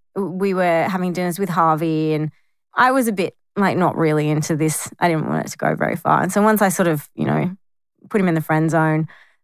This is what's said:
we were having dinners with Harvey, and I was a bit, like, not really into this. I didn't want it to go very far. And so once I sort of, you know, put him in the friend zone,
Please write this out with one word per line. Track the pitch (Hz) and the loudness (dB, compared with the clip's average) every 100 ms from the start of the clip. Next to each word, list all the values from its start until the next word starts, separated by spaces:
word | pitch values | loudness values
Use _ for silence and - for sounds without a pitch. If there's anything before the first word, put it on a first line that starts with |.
| _ 190 | _ -6
we | 185 180 196 | -6 -2 -2
were | 185 180 165 156 | 0 2 2 0
having | 190 180 | -2 -4
dinners | 175 180 170 | -2 -4 -4
with | 190 | -4
Harvey, | 170 160 156 165 156 156 | 0 2 2 0 0 0
and | 151 156 - _ _ _ | 0 -4 -8 _ _ _
I | - 254 | 0 2
was | 269 233 | 2 0
a | |
bit, | 190 170 - _ - | -2 -4 -8 _ -2
like, | 196 156 | 0 2
not | 170 - | 0 2
really | 160 151 151 | 0 2 0
into | 151 151 156 | 0 -2 0
this. | 160 151 - - | 0 -2 -8 -2
I | 175 | 0
didn't | 156 - | 0 -2
want | - - | -4 -6
it | |
to | - | -4
go | - - | -2 0
very | - - | -2 -2
far. | - 151 | 0 0
And | 175 | 0
so | 202 | 2
once | 214 214 | 2 4
I | 202 | 2
sort | 185 170 | 2 0
of, | 151 - | -2 -6
you | - 156 | -6 -2
know, | 156 180 190 _ _ _ _ - | 0 -2 -6 _ _ _ _ -4
put | 214 | 0
him | 185 | 2
in | 160 | 0
the | |
friend | 156 156 160 | 0 0 2
zone, | 160 160 156 160 - _ _ | 2 2 0 -2 -8 _ _